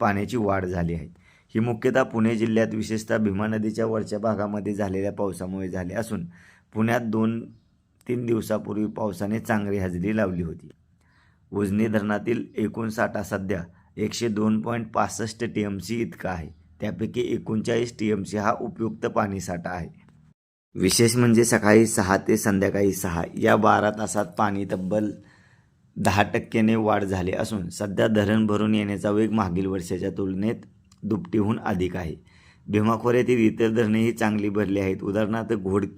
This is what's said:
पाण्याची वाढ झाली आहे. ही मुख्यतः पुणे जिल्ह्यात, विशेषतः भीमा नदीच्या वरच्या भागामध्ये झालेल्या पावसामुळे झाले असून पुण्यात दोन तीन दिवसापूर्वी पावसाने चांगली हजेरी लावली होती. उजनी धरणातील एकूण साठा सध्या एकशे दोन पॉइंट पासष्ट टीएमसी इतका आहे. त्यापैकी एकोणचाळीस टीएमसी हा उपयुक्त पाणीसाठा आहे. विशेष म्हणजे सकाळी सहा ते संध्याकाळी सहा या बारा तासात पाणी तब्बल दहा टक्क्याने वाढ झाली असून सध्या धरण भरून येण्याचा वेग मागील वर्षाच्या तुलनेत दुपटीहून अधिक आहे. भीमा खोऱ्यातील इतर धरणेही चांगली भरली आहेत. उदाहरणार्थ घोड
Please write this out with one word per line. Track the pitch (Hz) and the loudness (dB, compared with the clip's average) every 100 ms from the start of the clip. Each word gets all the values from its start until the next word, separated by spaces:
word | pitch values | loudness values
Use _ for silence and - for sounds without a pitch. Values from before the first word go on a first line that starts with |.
पाण्याची | 110 98 101 123 | 0 0 -2 -2
वाढ | 104 98 | 0 0
झाली | 92 90 85 | 0 -2 -2
आहे. | 82 71 - _ _ _ | -2 -8 -16 _ _ _
ही | 113 | -2
मुख्यतः | 117 117 131 127 | -2 0 2 2
पुणे | 131 113 110 117 | 0 2 0 2
जिल्ह्यात, | 110 110 110 | 2 2 2
विशेषतः | 110 107 110 - 113 | -2 -4 -4 -2 0
भीमा | 104 95 107 | 0 0 -2
नदीच्या | 110 107 110 113 | -2 -2 -2 -2
वरच्या | 110 101 104 | -2 -4 -2
भागामध्ये | 110 101 104 104 98 | -2 -2 -2 -4 -4
झालेल्या | 101 101 95 101 | -2 -2 -2 -2
पावसामुळे | 98 101 90 92 95 95 | -2 -4 -4 -6 -6 -6
झाले | 92 90 | -6 -6
असून | 98 110 104 87 - - _ _ | -6 -6 -6 -8 -14 -20 _ _
पुण्यात | - 113 120 | -2 0 0
दोन | 117 110 110 117 117 - _ _ _ _ - | 0 0 0 0 -8 -16 _ _ _ _ -6
तीन | 120 120 | -4 0
दिवसापूर्वी | 113 90 107 104 104 107 | 0 0 -4 -2 -4 -4
पावसाने | 107 110 90 101 110 | -2 -6 -4 -4 -4
चांगली | 110 107 101 101 | 0 -2 0 -2
हजेरी | 92 87 95 107 | -2 -2 -2 0
लावली | 101 87 | 0 -2
होती. | 85 - 78 - _ _ _ _ _ _ - | -6 -8 -16 -20 _ _ _ _ _ _ -8
उजनी | 101 101 104 113 | -2 0 2 2
धरणातील | 107 104 104 107 117 - - | 0 0 -2 -2 -4 -4 -4
एकूण | 107 - 113 | -4 -4 -6
साठा | 110 101 - | -2 -2 -2
सध्या | 95 101 95 92 85 - _ - | -4 -4 -4 -4 -6 -16 _ -6
एकशे | 104 - 117 | -4 -2 -2
दोन | 104 107 110 | 0 0 0
पॉइंट | 113 117 113 | -2 -6 -4
पासष्ट | - 101 - 113 - | -2 -2 -2 -6 -6
टीएमसी | 113 95 104 98 90 117 | -6 -4 -4 -4 -6 -6
इतका | 101 - 92 | -6 -6 -8
आहे. | 90 76 - _ - | -8 -10 -16 _ -10
त्यापैकी | 104 107 110 113 123 | -8 -6 -6 -4 -2
एकोणचाळीस | 110 - 110 113 117 120 - | -4 -4 -4 0 0 -2 -2
टीएमसी | 107 107 95 104 | -2 -2 -2 -2
हा | 104 - | 0 0
उपयुक्त | 113 - 113 107 117 | -4 -4 -6 -4 -4
पाणीसाठा | 107 104 98 90 87 85 | 0 -2 -2 -6 -6 -6
आहे. | 90 80 - - - _ _ _ _ _ | -8 -8 -14 -20 -20 _ _ _ _ _
विशेष | - 92 - 117 120 | 0 2 6 4 6
म्हणजे | 120 113 | 6 6
सकाळी | 117 113 104 110 110 | 6 4 8 8 6
सहा | - 92 95 - | 2 2 2 2
ते | 107 | 2
संध्याकाळी | 113 98 98 98 101 | 2 2 2 2 2
सहा | 92 95 85 - - | 2 -2 -2 -4 0
या | 110 113 | 4 6
बारा | 107 101 104 | 6 4 2
तासात | 107 104 107 101 - | 0 -4 -2 -2 0
पाणी | 107 98 | 0 0
तब्बल | 98 98 92 107 104 - - _ _ _ _ _ _ - | -4 -4 -2 -2 -2 -6 -16 _ _ _ _ _ _ -2
दहा | 104 95 | 2 2
टक्क्याने | 104 117 - 117 110 113 | 2 0 -2 2 4 4
वाढ | 107 104 | 2 2
झाली | 98 95 90 | 0 -2 -2
असून | 95 110 110 87 | -2 -2 -4 -6
सध्या | - 104 95 117 | -6 -4 2 2
धरण | 107 101 110 107 | 4 4 4 4
भरून | 104 107 | 2 2
येण्याचा | 107 104 101 104 | 2 0 -2 0
वेग | 104 110 | 2 2
मागील | 107 95 87 95 | 2 0 0 -2
वर्षाच्या | 95 87 92 95 | -2 -4 -4 -4
तुलनेत | 90 98 95 104 117 - _ _ _ | -4 -4 -2 -2 -4 -8 _ _ _
दुपटीहून | 104 104 87 110 104 120 | -4 -4 0 0 2 0
अधिक | - 95 90 90 | -2 -2 -2 -4
आहे. | 85 - - _ - _ - | -8 -10 -16 _ -20 _ -2
भीमा | 104 107 113 | 0 2 2
खोऱ्यातील | 120 120 120 123 110 | 2 2 4 4 4
इतर | 113 113 | 4 2
धरणेही | 113 107 110 113 | 2 2 2 2
चांगली | 113 110 104 104 | 0 0 0 0
भरली | 101 98 98 | 0 0 0
आहेत. | 95 92 | 0 -2
उदाहरणार्थ | 101 98 107 113 107 | -2 -2 0 -2 -2
घोड | 110 92 98 98 | -4 0 0 -2